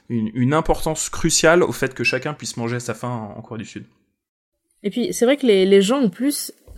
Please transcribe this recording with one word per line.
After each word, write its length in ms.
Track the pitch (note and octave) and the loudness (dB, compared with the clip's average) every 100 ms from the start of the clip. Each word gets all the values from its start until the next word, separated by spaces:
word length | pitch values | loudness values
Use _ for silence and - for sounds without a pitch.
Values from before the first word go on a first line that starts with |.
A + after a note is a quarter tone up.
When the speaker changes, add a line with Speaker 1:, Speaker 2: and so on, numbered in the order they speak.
| - | -8
Speaker 1:
une, 220 | A#2+ A2 | -4 -4
une 200 | B2+ B2 | 0 0
importance 560 | D#3 E3 D#3 E3 D#3 - | 2 0 0 -2 -4 -6
cruciale 520 | - E3 - D#3+ F3 | -2 0 4 4 4
au 100 | E3+ | 2
fait 220 | A#2+ - | 0 -6
que 100 | - | -4
chacun 300 | A#2+ - D3+ | -4 -2 -6
puisse 240 | D3 B2 - | -10 -10 -8
manger 200 | A#2 B2 | -6 -6
à 20 | |
sa 140 | B2 | -6
faim 160 | A2 B2 | -8 -8
en, 280 | A#2+ G#2+ - | -8 -10 -14
en 40 | |
Corée 180 | A#2 A2 | -14 -14
du 60 | F#2+ | -12
Sud. 200 | - - _ _ _ _ _ _ _ _ _ | -14 -18 _ _ _ _ _ _ _ _ _
Speaker 2:
Et 60 | G#3 | -6
puis, 240 | A#3+ A#3 | -4 -2
c'est 120 | - A#3+ | 0 2
vrai 120 | C#4+ | 2
que 80 | B3+ | 4
les, 200 | G3 F#3+ | 4 6
les 160 | G3 | 6
gens 180 | G3 C#4 | 6 2
ont 100 | A#3 | 0
plus, 420 | - C4+ C#4+ - - - | 0 -2 -2 -6 -14 -18